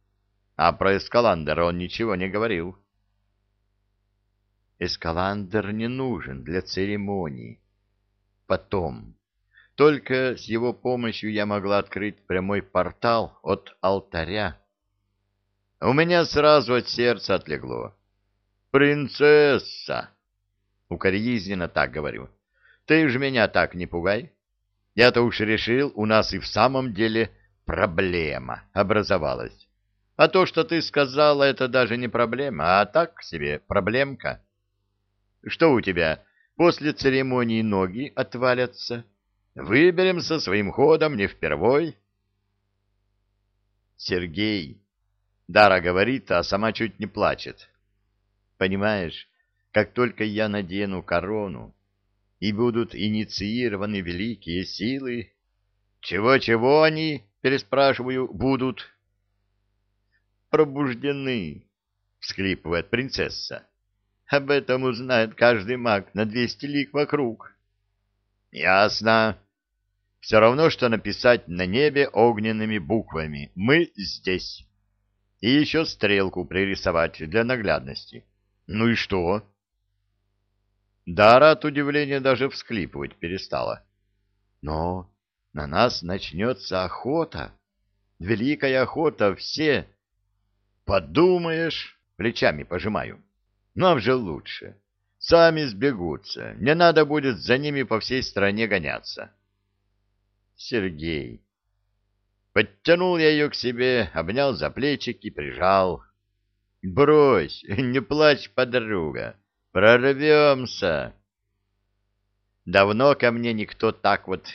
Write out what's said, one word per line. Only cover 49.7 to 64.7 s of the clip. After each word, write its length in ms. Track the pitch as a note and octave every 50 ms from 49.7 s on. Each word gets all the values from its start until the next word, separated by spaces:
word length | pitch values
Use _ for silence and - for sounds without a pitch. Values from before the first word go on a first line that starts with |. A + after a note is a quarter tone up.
как 220 | - G#2+ G2+ - _
только 300 | B2 B2 A2+ - - G#2+
я 260 | G#2+ G2+ G#2+ A2 G#2
надену 520 | G2+ G#2 G2 E2 F#2+ G2+ G2+ G2 F#2+ F2+ F#2+
корону 720 | - F2 F2 F2 G2+ G#2+ G#2+ G2+ F#2+ C#2 A#1 G#1+ - _ _ _ _ _ _ _ _ _ _ _ _ _ _
и 120 | F2+ G#2+
будут 440 | G#2 G#2 A#2+ A#2+ A2 A#2 A2+ - -
инициированы 1080 | B1 G2+ G#2+ G#2+ G#2+ G#2 - - - G2 G#2 A2+ B2 B2 A2 G2+ F#2 G#2 G#2+ G#2 G2
великие 640 | F2 F2 F2 F2+ G#2+ A#2+ G#2+ F#2+ - D#2+ E2+ F#2 F2+
силы. 640 | - - - G2 B2 C3+ C#3 C3+ B2 A#2+ A#2 - - _ _ _ _ _ _ _ _ _ _ _ _ _ _
"Чего-чего 800 | - - F2 G2 G#2+ B2+ C3+ B2+ - A2+ A#2 A2 A#2+ C3+ D3 D#3 D#3
они, 400 | D#3+ D#3 D#3 D#3+ D#3 D3 C3 - _ _ _
переспрашиваю, 880 | - C3 C#3 B2+ - _ B2+ C#3 C#3 C3+ - - A#2+ B2+ C3 B2+ B2+ - -
будут?" 540 | E2+ B2 C3+ C3+ A#2+ B2+ B2+ A2+ - - - _ _ _ _ _ _ _ _ _ _ _ _ _ _ _ _ _ _ _ _ _ _ _ _ _ _ _ _ _ _ _ _
"Пробуждены", 1160 | - D3+ D#3 C#3+ C3+ C#3+ C#3+ B2+ A#2+ A#2+ C3+ C#3+ C#3+ C#3 C3+ C3 B2+ G#2+ F2 D2 C#2+ - - _ _ _ _ _ _ _ _ _ _ _
всхлипывает 720 | - - - F#2 G2 F#2+ E2+ - - E2+ E2+ E2+ E2 -
принцесса. 800 | A#2 A#2+ C3+ B2+ - - D#2+ - - - - - - - - _ _ _ _ _ _ _ _ _ _ _ _
"Об 220 | - C#3+ C#3+ C#3 C#3
этом 320 | C#3+ C#3 - -